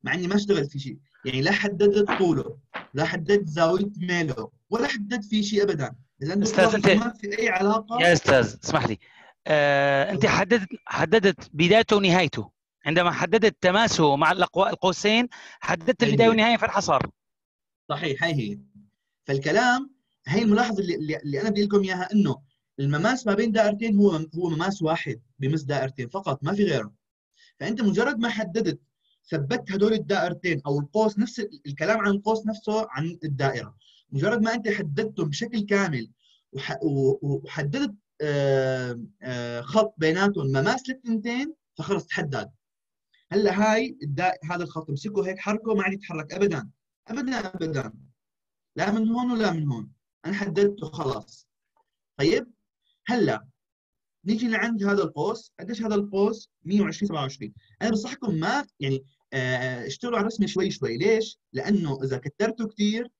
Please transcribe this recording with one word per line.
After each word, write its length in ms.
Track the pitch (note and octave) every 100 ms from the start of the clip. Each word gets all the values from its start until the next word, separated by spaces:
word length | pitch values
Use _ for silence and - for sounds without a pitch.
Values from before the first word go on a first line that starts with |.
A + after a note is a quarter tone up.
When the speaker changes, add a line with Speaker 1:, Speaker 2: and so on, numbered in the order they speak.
Speaker 1:
مع 120 | -
إني 120 | D#3+ F3+
ما 80 |
اشتغلت 360 | G3+ G3+ F#3+ C#3
في 60 | C#3
شيء، 200 | C3+ - _ _
يعني 180 | C3 C3
لا 100 | D3+
حددت 580 | G3+ G#3 F#3 G3+ G3+ G3+ -
طوله، 400 | F3+ C#3 A2+ - _ - -
لا 100 | C3
حددت 440 | E3 F3+ D#3+ G#3 E3
زاوية 420 | D3+ E3 F#3 G3+ G#3
ميله، 540 | F3+ F3 D#3 A#2+ G#2+ _ _
ولا 180 | G#3+ C#4
حددت 360 | A3+ G3+ A#3+
في 180 | - G#3+
شيء 200 | G3+ G#3
أبدًا. 340 | G3+ D#3+ C3 - _ _
إذا 100 | C#3
أنتم 100 | G3
Speaker 2:
أستاذ، 280 | G3+ G#3 F#3+
Speaker 1:
تلاحظوا 220 | G#3 G3+
Speaker 2:
أنت 100 | G3+
Speaker 1:
ما 80 | A#3
في 260 | - G3+ G#3+
أي 100 | A3
علاقة. 520 | F#3 G3 A3 G#3+ A#3
Speaker 2:
يا 120 | F3
أستاذ، 460 | E3 - C3 A2 -
اسمح 220 | - D#3 A#2
لي. 120 | G#2+ _ - - _ -
آه، 640 | D3+ C#3+ C#3 C#3 C#3 D3
أنت 120 | F#3+
Speaker 1:
تفضل. 60 | G3+ E3
Speaker 2:
حددت، 320 | F#3 A#3 F#3+ - -
حددت 640 | - E3 A3 G3 F3+ -
بدايته 440 | D3 F3 G#3+ A3+ G#3
ونهايته. 540 | G3 F3+ D#3+ - G#2 _ _ _ C#3+
عندما 240 | E3 F3
حددت 520 | C3+ F3 A3 G#3 -
تماسه 540 | F#3 F#3+ A3+ - D3+ C#3
مع 160 | D#3
الأقوا-، 320 | F#3 F3 E3+ G3
القوسين، 600 | - F#3 F3 G#3 A3+ B3 - - -
حددت 440 | - F3 D#3+ -
Speaker 1:
هي 40 | A3+
Speaker 2:
البداية 180 | G#3+ A3+
Speaker 1:
هي. 40 |
Speaker 2:
والنهاية، 260 | A3 A3 A3+
فالحصر. 420 | A3 G3+ F#3 C#3 B2+ _ _ _ _ _ _ _ _
Speaker 1:
صحيح، 360 | D3 D#3+ C3
هي 100 | E3
هي. 240 | D3+ G#2 G2+ - - - _ _ _ -
فالكلام، 680 | C#3 D3 F#3+ B3 B3 C4+ _ _ _ -
هي 160 | F#3
الملاحظة 360 | A3+ G#3 A#3+ G3
اللي، 140 | F3+
اللي، 220 | E3 D3+ D3+
اللي 240 | D3 C#3
أنا 100 | G#3+
بدي 140 | G3+
لكم 180 | G3+ G3+
إياها، 300 | F#3+ F#3 F#3
إنه 300 | G#3 E3 A#2+ _ _ _ -
المماس 460 | C#3 D3 G3+ C4 G#3+
ما 80 |
بين 180 | G3+ A#3
دائرتين 440 | A3 G#3 G3+ A3+ G3+
هو 220 | G3+ D#3+
مم-، 120 | D#3
هو 140 | D#3+ F3
مماس 340 | D#3 F#3 G3+
واحد 400 | D#3 D3 D#3 C3 _ _
بمس 240 | C3 D#3
دائرتين 460 | C3+ C#3+ C3+ C3+ A#2+
فقط، 360 | F#3+ G3+ C#3
ما 80 | D3+
في 100 | G3+
غيره. 280 | G3 C3+ G#2 _ _ _ _ _ _ _
فأنت 200 | D#3+ A3+
مجرد 360 | G#3+ F3 B3 A3+
ما 100 | A#3
حددت، 520 | G#3 G3 F#3+ G#3+ - _ _ _ _ _
ثبت 420 | D#3+ C#3 A#3+ -
هدول 200 | G3 G#3
الدائرتين 680 | A3 D3 F#3+ E3+ F3 F3+ D3+ C#3+
أو 140 | C#3+
القوس، 380 | C#3+ G#3 A3 G#3
نفس 220 | A#3+ -
ال-، 200 | G#3 D3 C#3+
الكلام 340 | C#3 D#3+ A3
عن 100 | G3+
القوس 360 | G3+ G#3 A3 G#3+
نفسه 400 | G#3+ - G#3+ A3
عن 280 | C3 D#3+ E3+
الدائرة. 520 | D#3 C3+ - A#2+ G#2 - _ _ _
مجرد 320 | C#3 F3+ A#3
ما 120 | A3
أنت 140 | A#3 A3
حددتهم 600 | G3+ E3 C#3+ G#3+ - D#3+
بشكل 320 | - A#3 A#3+ G3+
كامل 440 | G3+ F#3+ C3 A2+ _ _ _ _
وح-، 300 | C3 C3+ C#3+
و-، 280 | D#3 C#3 C3+
و-، 320 | C3+ C#3+ C3+
وحددت، 500 | - - C#3+ C4 C#4 - _ _
آه، 800 | D3+ C#3+ C#3 C3+ C3 C3 B2+ A#2+ A2 _
آه، 380 | B2+ B2 A#2+ A#2+
خط 340 | A#2+ G#3 G#3 -
بيناتهم 480 | D#3 E3 G3+ G3 C3+
مماس 420 | C3+ D3 B3+ B3+
للتنتين، 680 | C4 A#3+ A3+ A3+ B3 D4 D#4+ _ -
فخلص 280 | D#3 F#3+ -
تحدد. 440 | - D#3+ B2 G2+ _ _ _ _ _ _ _ _
هلا 400 | F#3+ G3+ F#3+ G#3+
هاي 240 | A3 C4 -
الدا-، 500 | D3 C#3 F#3 - D#3
هذا 100 | F3
الخط 260 | E3+ D#3+ D#3
امسكه 360 | C#3 G#3 G3+ F3+
هيك، 120 | -
حركه، 360 | G3+ G#3+ A3
ما 80 | G#3
عاد 100 | G3
يتحرك 400 | G3 - D#3+ D3+
أبدًا. 380 | F#3 G3+ D#3 G#2+ _ _ _ -
أبدًا، 300 | A#3 C4 A#3+
أبدًا. 540 | G3 F#3 D#3+ C#3 - A2 - _ _ _ _ _ _ -
لا 140 | G3
من 180 | A3 A3
هون 220 | A#3 B3
ولا 220 | A#3 G#3
من 140 | E3 D3
هون. 240 | A#2 G#2 _ _ _ -
أنا 80 |
حددته 520 | G3 G3 E3 G3+ G3+ D#3+
خلاص. 600 | - C#3 - - - _ _ _ _ _ _ _ -
طيب، 280 | C#3 A#3+ A#3+ _ _ _ _ _ -
هلا 400 | A#3+ D#3+ A2 - _ _ _ _ _ _ _
نيجي 240 | F3 A3 A#3+
لعند 360 | A3 A3+ A3+
هذا 180 | G3 G3+
القوس. 500 | E3+ - F3+ A#3 - _
قديش 220 | F3+ A3
هذا 120 | A3
القوس؟ 560 | G3+ G3+ G3 G#3 A3 - _
مية 160 | D#3 G3+
وعشرين، 280 | E3 E3 G3+
سبعة 120 | D#3+
وعشرين. 320 | C3+ - G#2 - _ _
أنا 80 | A3
بنصحكم 440 | G#3+ A#3+ C4 A#3
ما، 320 | D#3+ F3 C4+ C#4 _
يعني، 240 | C#3 C3+ C3+ _ _
آه، 540 | C3+ B2+ B2+ B2+ B2 A2+
اشتغلوا 300 | - A#3+ A#3
على 40 |
الرسمة 240 | G#3 - G3
شوي 240 | F#3 F#3
شوي. 280 | - B2 A#2
ليش؟ 400 | F#3+ A3 A3 - _
لأنه 500 | C3 E3+ G3+ D#3+ C3+
إذا 140 | C3+ C3+
كترتوا 500 | D3 _ A3 A#3 G#3+
كتير 420 | - G#3 A3 A#3+